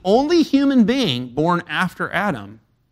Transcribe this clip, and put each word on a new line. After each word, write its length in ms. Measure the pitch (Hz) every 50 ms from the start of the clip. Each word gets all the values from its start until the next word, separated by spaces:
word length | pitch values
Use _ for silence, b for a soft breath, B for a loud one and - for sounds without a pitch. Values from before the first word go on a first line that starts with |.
| -
only 380 | 180 208 240 285 302 359 339 302
human 420 | - - 269 285 277 277 254 220
being 420 | 190 247 277 254 170 123 120 127 123
born 340 | 117 139 156 175 175 170 - -
after 420 | 151 160 185 175 - - 180 139
Adam 500 | - 170 196 208 156 110 101 98 107 113 _ _ _ _ _ _